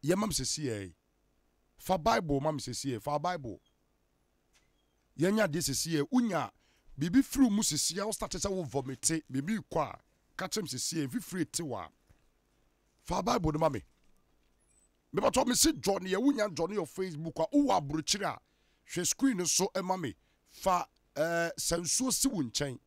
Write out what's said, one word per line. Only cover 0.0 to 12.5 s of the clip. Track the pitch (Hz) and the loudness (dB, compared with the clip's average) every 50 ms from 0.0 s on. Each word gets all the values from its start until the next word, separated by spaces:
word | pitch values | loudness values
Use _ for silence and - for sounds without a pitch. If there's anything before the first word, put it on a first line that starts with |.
| - | 2
Yɛ | 143 180 190 | 0 0 0
ma | 220 | 0
me | 226 160 | -2 -2
sisi | - 135 117 - - 156 | -2 -4 -4 -4 -4 -4
yɛ. | 131 113 104 98 92 82 _ _ _ _ _ _ _ _ _ _ _ _ _ _ _ _ _ | -4 -4 -6 -8 -10 -14 _ _ _ _ _ _ _ _ _ _ _ _ _ _ _ _ _
Fa | - - 185 185 | -2 -2 -2 0
Bible | 147 220 226 233 190 156 143 139 | 2 2 2 2 2 0 0 0
ma | 135 156 | 0 0
me | 156 139 | -2 -2
sisi | - - 120 - - 139 | -6 -8 -8 -6 -4 -4
yɛ. | 127 110 | -4 -4
Fa | - - 147 147 | -4 -2 -4 -2
Bible. | 147 175 180 175 139 120 98 - _ _ _ _ _ _ _ _ _ _ _ _ _ _ _ _ _ _ _ _ _ _ _ _ _ _ _ _ _ _ _ - | -2 -2 -4 -4 -6 -10 -12 -12 _ _ _ _ _ _ _ _ _ _ _ _ _ _ _ _ _ _ _ _ _ _ _ _ _ _ _ _ _ _ _ 0
Yɛ | 143 180 202 | 0 2 4
nya | 220 214 185 | 4 2 2
adeɛ | 143 165 | 2 -2
sisi | 160 - 139 123 - 160 165 | -2 -2 -2 -2 -2 0 0
yɛ. | 151 143 - | 0 0 2
Unya, | - 254 240 226 185 160 131 104 - _ _ _ _ _ _ - - - | 2 2 2 4 0 0 -2 -2 -8 _ _ _ _ _ _ -20 -6 -4
bibi | 139 175 170 262 | -2 4 4 4
firi | 269 - - 269 277 240 | 4 4 4 4 4 6
mu | 202 208 | 6 2
sisi | 220 - 151 147 - - 160 | 2 2 0 0 0 -2 -2
yɛ, | 185 202 214 | -2 -4 -4
o | |
start | 208 - - - - | -4 -4 -6 -6 -4
sɛ | 185 - 202 | -4 -2 -2
wo | 196 190 175 | -2 -2 -4
vomite, | 135 107 143 131 131 131 - - - 160 160 - _ | -2 -2 -4 -4 -4 -8 -2 0 0 0 0 -4 _
bibi | 127 131 139 160 220 214 - _ | -6 -4 -2 -2 -4 -4 -4 _
kɔ | - - | -2 -2
a, | 147 101 - - _ _ _ _ _ _ _ | -2 -2 -6 -14 _ _ _ _ _ _ _
ka | - 185 185 | -8 -8 -4
kyerɛ | - - 208 | -4 -4 -4
me | 147 | -4
sisi | - 127 - - 165 165 | -6 -6 -6 -4 -2 -2
yɛ, | 147 135 | -2 -2
fifiri | 127 247 - - - 185 165 - | -4 -6 -8 -6 -4 -4 -4 -4
ti | - - 170 | -4 -6 -6
wa. | 147 123 101 87 78 _ _ _ _ - _ _ _ _ _ _ _ | -4 -6 -8 -8 -10 _ _ _ _ -20 _ _ _ _ _ _ _